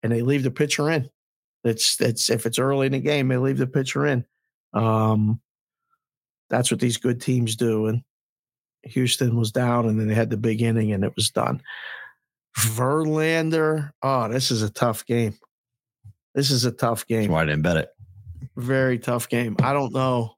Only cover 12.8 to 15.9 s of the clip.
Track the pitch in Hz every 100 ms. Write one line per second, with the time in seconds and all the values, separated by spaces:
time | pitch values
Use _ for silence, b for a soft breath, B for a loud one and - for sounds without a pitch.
12.8 | 127 151 156 156 160 160 160 160 156 156
13.8 | 147 - 135 135 110 123 131 120 107 -
14.8 | 123 107 - 117 113 - _ _ _ _
15.8 | _